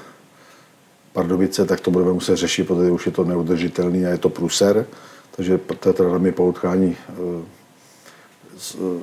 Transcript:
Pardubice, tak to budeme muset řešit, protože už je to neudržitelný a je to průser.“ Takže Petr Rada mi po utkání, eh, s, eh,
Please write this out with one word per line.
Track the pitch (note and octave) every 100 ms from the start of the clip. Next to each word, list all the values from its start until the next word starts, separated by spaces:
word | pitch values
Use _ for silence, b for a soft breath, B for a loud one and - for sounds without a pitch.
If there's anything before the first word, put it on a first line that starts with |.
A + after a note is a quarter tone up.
| B B B B B B B B B _ _
Pardubice, | F#2 E2+ F2+ F#2+ -
tak | F2+ F2+
to | -
budeme | F2+ F2+
muset | F2+ - F2
řešit, | F2 - F2+
protože | F2 F2+
už | F2 F2+
je |
to | E2+
neudržitelný | F2 F2 E2 E2+ F2 F2 F2+ F#2 F2+
a |
je | F2
to | E2+
průser.“ | D2+ E2+ - G2+ G#2+ B2 B B B B -
Takže | F2+ F2+
Petr | - - G2 F#2
Rada | F2+ F2
mi | F#2
po | F2+ F2+
utkání, | F2 F#2 F#2 F#2+ E2 -
eh, | F2+ F2+ F2 E2+ - _ b b b b b b _ - -
s, | -
eh, | - F#2 F2